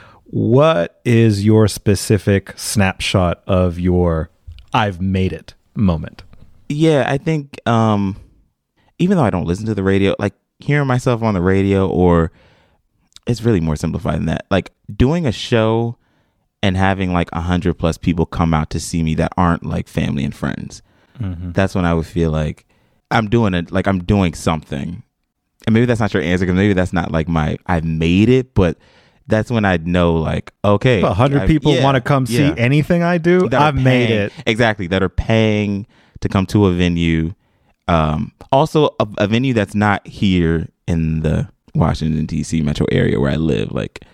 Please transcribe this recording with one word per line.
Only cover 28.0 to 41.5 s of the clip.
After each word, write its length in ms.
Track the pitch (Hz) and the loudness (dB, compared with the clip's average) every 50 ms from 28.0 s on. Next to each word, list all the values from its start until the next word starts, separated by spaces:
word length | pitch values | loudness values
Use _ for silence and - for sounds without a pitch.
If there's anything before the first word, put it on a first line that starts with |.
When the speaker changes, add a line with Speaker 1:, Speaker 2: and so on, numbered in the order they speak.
| 82 82 87 95 107 117 | 0 2 2 4 4 4
Speaker 2:
it," 260 | 127 131 123 127 - | 4 2 0 -2 0
but 240 | - 95 85 73 - _ _ _ _ _ _ _ _ _ - | 0 2 2 0 -4 _ _ _ _ _ _ _ _ _ -2
that's 220 | 107 110 107 - | -2 -2 -2 -2
when 120 | 123 113 104 | -2 0 0
I'd 220 | 98 92 85 80 85 | 2 0 0 0 0
know, 280 | 87 90 87 85 82 | 0 2 2 2 2
like, 360 | 82 78 82 85 82 - - - _ - | 0 -2 -2 -4 -6 -8 -10 -12 _ 0
okay, 360 | 104 104 101 - 131 123 98 | 0 2 2 2 2 2 2
Speaker 1:
A 120 | - 151 104 | 2 0 2
hundred 300 | 87 123 143 139 143 98 | 2 2 2 2 2 2
Speaker 2:
I've, 40 | 95 | 2
Speaker 1:
people 260 | 160 147 135 151 143 | 2 2 2 2 2
Speaker 2:
yeah, 80 | - 131 | 2 2
Speaker 1:
wanna 180 | 135 135 131 | 2 2 0
come 240 | - - 143 135 131 | 0 0 0 0 0
see 140 | 113 113 120 143 | 0 0 2 2
Speaker 2:
yeah. 120 | 139 - - | 2 0 0
Speaker 1:
anything 460 | 117 123 139 151 147 - 180 175 175 | 0 2 2 2 2 2 0 0 0
I 140 | 170 180 175 | 0 0 0
do, 300 | 156 175 180 180 185 117 | 2 2 2 2 2 2
Speaker 2:
That 120 | 113 156 | 2 2
are 60 | 147 151 | 2 2
Speaker 1:
I've 60 | 143 | 2
made 320 | 131 131 131 127 127 123 117 | 2 2 2 2 2 2 2
Speaker 2:
paying, 120 | 117 107 | 0 0
Speaker 1:
it. 120 | 101 104 - - - | -2 -4 -6 -6 -4
Speaker 2:
exactly, 420 | - 113 107 120 113 107 - 98 80 | -2 0 2 2 0 0 -2 -4 -2
that 140 | 95 95 95 | 0 0 0
are 60 | 90 | -2
paying 760 | - - - - 117 113 110 110 107 104 104 101 101 98 107 - _ _ _ _ - - | -2 -4 -2 0 2 2 2 2 0 0 -2 -2 -4 -6 -6 -10 _ _ _ _ -12 -8
to 80 | - 101 | -6 -2
come 160 | - 101 95 - | 0 0 0 2
to 180 | - 107 101 | 2 4 4
a 60 | 95 | 4
venue. 640 | 90 87 90 87 87 85 85 82 82 80 80 80 98 _ _ _ _ _ _ _ _ _ _ - | 4 2 2 2 2 2 0 0 0 0 -2 -4 -6 _ _ _ _ _ _ _ _ _ _ 0
Um, 420 | 87 80 78 76 76 80 - - - - - - | 0 2 2 0 -2 -2 -4 -8 -10 -16 -6 -2
also, 440 | - 135 156 156 - 160 147 - - - | 0 0 2 2 2 2 2 2 0 -2
a, 60 | 113 107 101 - | -4 -4 -2 -2
a 80 | 104 98 | -2 0
venue 260 | 110 117 131 135 123 | 0 0 0 0 0
that's 220 | 113 101 - - | 0 0 -2 0
not 320 | 104 104 104 101 90 - - | 0 0 2 0 -2 -4 -8
here 640 | - - 110 98 92 90 85 82 82 80 82 - _ _ _ - | -6 -2 0 2 2 2 2 2 0 -2 -4 -6 _ _ _ -4
in 320 | 87 82 82 80 80 80 | -2 0 0 0 0 0
the 280 | 78 78 80 82 85 - | 0 0 0 -2 -4 -6